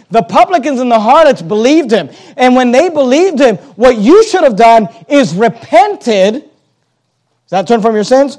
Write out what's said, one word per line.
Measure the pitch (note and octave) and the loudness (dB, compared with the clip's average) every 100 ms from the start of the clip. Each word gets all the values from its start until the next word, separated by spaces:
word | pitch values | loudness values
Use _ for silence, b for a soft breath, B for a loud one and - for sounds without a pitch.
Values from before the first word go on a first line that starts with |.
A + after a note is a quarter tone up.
| b | b
The | G#3 | -4
publicans | A3+ B3 F4 F4+ C4+ B3+ | -2 0 0 0 -4 -4
and | B3+ | -2
the | A3+ | -2
harlots | G#3 D4 D#4 B3 | 2 2 2 0
believed | E3 G#3+ A#3 D#4 C#4+ | -4 -2 0 0 0
him. | G#3+ D3 B B B | -4 -4 B B B
And | B3+ | 0
when | B3+ B3 | 0 0
they | B3 F4+ | 0 -2
believed | D4+ C4 C#4 F#4+ D4 | -2 -2 0 0 0
him, | C4 G3+ B | -2 -2 B
what | B B3 A#3+ | B 0 2
you | G3+ F#4+ | 2 4
should | A4 F#4+ | 2 0
have | D4+ G3 | 0 2
done | A3+ A3+ G#3+ B B | 4 4 0 B B
is | C#4+ G#3+ | -2 0
repented." | E3+ A3+ A#3 - D#4+ G#4 G4+ - G#3+ C#4 A#3 | -2 -4 -4 -2 0 0 -2 -4 -2 0 -2
Does | - _ _ _ _ _ _ _ _ _ - | -12 _ _ _ _ _ _ _ _ _ -8
that | F3+ F#3 | -6 -2
turn | A#3 | -2
from | G#3+ | -2
your | G#3+ | -4
sins? | G3+ C4 C#4 | -2 0 -2